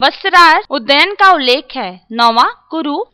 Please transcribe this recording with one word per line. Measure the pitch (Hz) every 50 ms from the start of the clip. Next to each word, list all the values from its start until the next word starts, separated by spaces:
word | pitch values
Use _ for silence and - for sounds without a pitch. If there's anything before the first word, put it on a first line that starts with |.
वत्सराज | 254 285 - - - 392 349 359 349 330 311 359 - -
उदयन | 262 285 226 220 277 285 320 381 415
का | - 302 285
उल्लेख | 269 311 269 247 247 285 - - -
है। | 262 226 185 185 180 _ -
नौवां | 220 233 233 233 226 233 262 392 508 _ _ -
कुरु | - 320 320 302 285 330 466 _